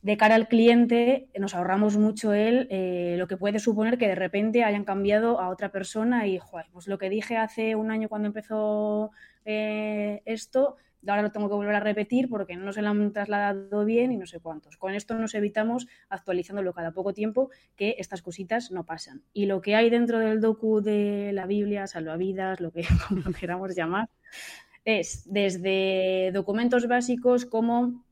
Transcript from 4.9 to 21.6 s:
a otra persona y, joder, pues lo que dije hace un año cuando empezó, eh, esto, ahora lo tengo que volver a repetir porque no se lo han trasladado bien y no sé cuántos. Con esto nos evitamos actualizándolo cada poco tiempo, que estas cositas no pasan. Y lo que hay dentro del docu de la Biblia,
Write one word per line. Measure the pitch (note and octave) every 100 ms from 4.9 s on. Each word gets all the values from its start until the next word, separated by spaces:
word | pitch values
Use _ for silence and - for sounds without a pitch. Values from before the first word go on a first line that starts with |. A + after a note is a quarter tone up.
| G3 G3 G#3 A#3 A#3+
a | F#3
otra | F#3 G3+
persona | G3 F#3 A3 A3+ B3 G#3
y, | F#3
joder, | - F3 D#3+
pues | F3+ F3+
lo | G3
que | F#3+
dije | G#3 G#3 A3+
hace | A3 - A3 A3
un | A3
año | A3 A3
cuando | G#3+ G#3
empezó, | G#3+ G#3+ A3 G#3+ G#3+ G#3+ G#3 G#3+ - - _ -
eh, | G#3+ G#3+ G#3+ G#3+ G#3+ G#3 G3+ -
esto, | A3 - C4 C#4 C4+ _ _ -
ahora | G3+
lo | G#3
tengo | G#3 G#3
que | G#3
volver | G3+ G#3
a |
repetir | G#3 G#3 G#3 B3 B3+
porque | A3 F#3+ F3
no | G3
se | G3+
lo | G#3
han | G#3 G#3
trasladado | G#3 G3+ G3+ G3+ G3 G3 G#3 G#3
bien | A3+ B3
y | A#3
no | F3+
sé | E3+
cuántos. | E3+ D#3 _ -
Con | F#3+ G3+
esto | G#3 A3+
nos | A3 G#3+
evitamos | G#3 G#3 A3 A#3+ B3 _ _
actualizándolo | F#3+ - F3+ F3+ G3+ F#3
cada | F3 E3
poco | E3+ F#3+
tiempo, | G3 G#3+ A3 C4 - _ _
que | G3+ B3+
estas | F#3 C#4
cositas | F3+ E3+ F#3 A3+ B3
no | F#3 E3
pasan. | E3 - C3 _
Y | G#3 G3+
lo | G3
que | G#3 G#3+
hay | A#3
dentro | A#3+ A#3 A3+
del | A3 A3
docu | A3 A3 A3 A3
de | G#3 G#3 G#3 G3+ G3+
la | G3+ F#3
Biblia, | G#3